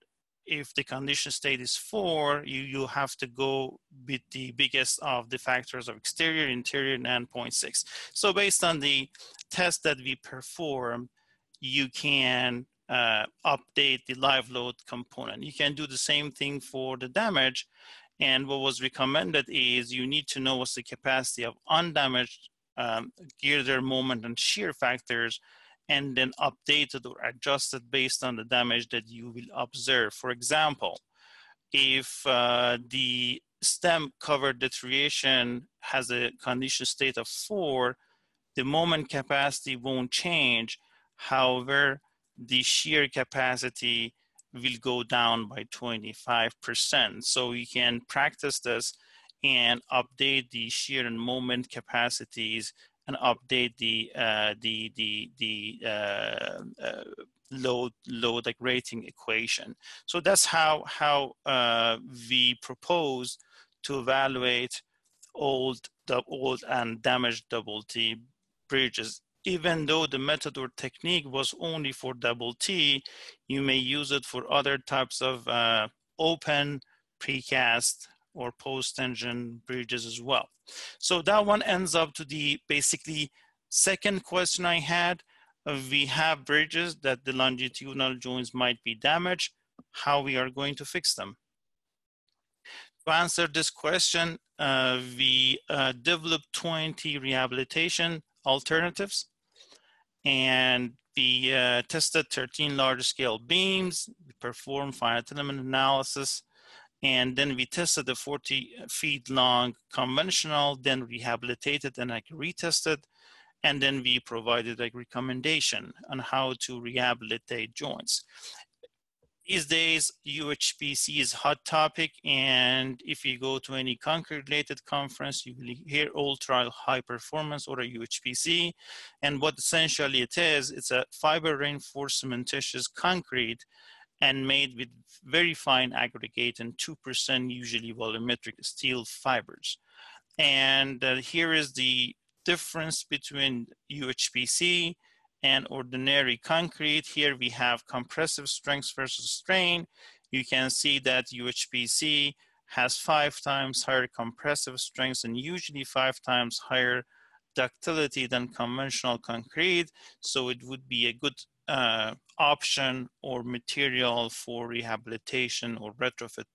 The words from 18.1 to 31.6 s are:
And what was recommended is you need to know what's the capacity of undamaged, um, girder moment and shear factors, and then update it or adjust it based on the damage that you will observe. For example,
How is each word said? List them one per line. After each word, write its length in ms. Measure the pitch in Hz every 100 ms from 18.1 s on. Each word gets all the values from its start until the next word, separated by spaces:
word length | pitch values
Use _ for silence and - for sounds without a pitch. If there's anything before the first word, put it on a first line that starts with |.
| -
And 260 | 143 131 135
what 140 | 139
was 200 | 135 127
recommended 680 | 127 - 131 147 185 151 131
is 440 | 143 123 123 120
you 140 | 127 131
need 200 | 147 147
to 120 | 139
know 160 | 131 131
what's 200 | 127 -
the 60 |
capacity 640 | - 127 139 131 127 -
of 120 | 117 - -
undamaged, 800 | 160 170 151 135 127 120 - - _ _ -
um, 340 | 120 113 120 - 160 -
girder 380 | 139 143 127 131
moment 440 | 131 131 131 120 117
and 140 | 117
shear 320 | - 208 190
factors, 680 | - 123 123 - 120 117 - _ - - _ -
and 280 | 143 143 127
then 160 | 131 -
update 580 | 143 - - 147 143 135
it 100 | 123
or 100 | -
adjust 500 | 120 123 143 139 -
it 160 | 135 120
based 320 | 135 127 -
on 140 | 127 117
the 80 |
damage 460 | 117 123 120 117 117
that 180 | 120 110
you 240 | 117 120
will 140 | 117 123 127
observe. 580 | 123 131 120 127 110
For 180 | - 127
example, 680 | 123 120 151 156 143 95 87 _ _ - - - _